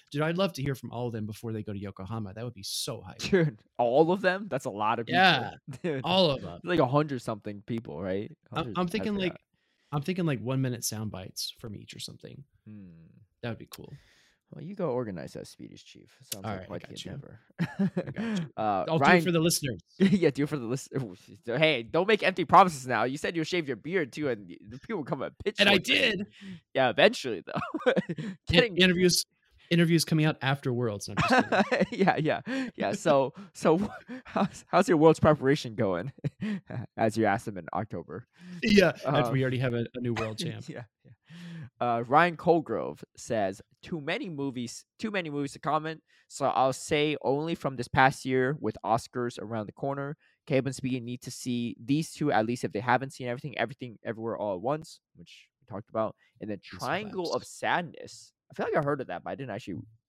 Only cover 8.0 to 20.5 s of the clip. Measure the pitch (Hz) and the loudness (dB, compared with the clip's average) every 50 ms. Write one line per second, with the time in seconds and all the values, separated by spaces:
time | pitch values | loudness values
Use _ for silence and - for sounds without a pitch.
8 | 95 95 92 98 107 - - - _ _ - 151 165 123 196 175 180 175 175 220 | -4 -4 -4 -4 -4 -8 -12 -20 _ _ -8 -6 -6 -4 -4 -2 -2 -2 -2 -4
9 | 190 214 208 196 185 180 - - - _ _ _ _ _ _ _ _ _ - 147 | -4 -2 -2 -2 -2 -2 -4 -6 -14 _ _ _ _ _ _ _ _ _ -6 -4
10 | 139 - 185 180 180 160 143 117 101 120 131 135 131 131 123 120 123 - - 107 | -2 -2 -2 0 0 0 0 -2 -2 -2 0 0 0 0 -2 -4 -6 -6 -6 -6
11 | 110 104 92 92 92 - - - - - - - - 113 101 98 110 110 - - | -6 -6 -8 -8 -12 -12 -10 -8 -8 -8 -8 -10 -12 -14 -14 -14 -14 -16 -16 -14
12 | - - 110 - - - - - 139 - _ _ _ 110 107 104 98 90 85 82 | -14 -14 -14 -16 -18 -18 -18 -18 -20 -20 _ _ _ -20 -18 -18 -18 -20 -20 -20
13 | 82 - - - 107 _ _ _ - 120 110 - - - - - - - - 143 | -20 -20 -20 -20 -20 _ _ _ -10 -8 -8 -10 -12 -16 -16 -18 -16 -18 -18 -20
14 | _ _ _ _ _ _ _ _ _ _ - - 143 165 202 196 190 156 120 123 | _ _ _ _ _ _ _ _ _ _ -16 -14 -12 -12 -6 -4 -2 -2 0 -2
15 | 127 110 95 85 65 - - - - - - - 60 57 - - - - - - | -2 -4 -6 -8 -10 -10 -12 -12 -14 -14 -14 -16 -16 -16 -16 -20 -20 -20 -20 -20
16 | - _ _ _ 131 - - 101 92 110 104 92 92 90 90 87 - - - - | -20 _ _ _ -12 -12 -10 -8 -6 -8 -8 -8 -8 -10 -12 -12 -12 -12 -14 -14
17 | - 92 95 - - - - - _ _ _ - 175 - - - 190 185 - 180 | -12 -12 -12 -12 -14 -16 -20 -20 _ _ _ -6 -6 -4 -2 -2 -2 -2 -2 -4
18 | 175 - 135 - 214 233 220 190 165 139 - - 110 107 101 95 - - 160 160 | -6 -6 -8 -8 -6 -4 -4 -4 -6 -6 -6 -4 -2 0 0 0 0 0 2 4
19 | 139 147 175 175 165 180 170 165 160 170 165 - - 135 110 87 - _ _ - | 6 8 8 6 6 4 2 2 2 2 0 0 -2 -6 -8 -8 -12 _ _ 2
20 | 185 196 170 202 170 151 135 135 139 143 | 4 4 4 4 4 4 4 2 0 -2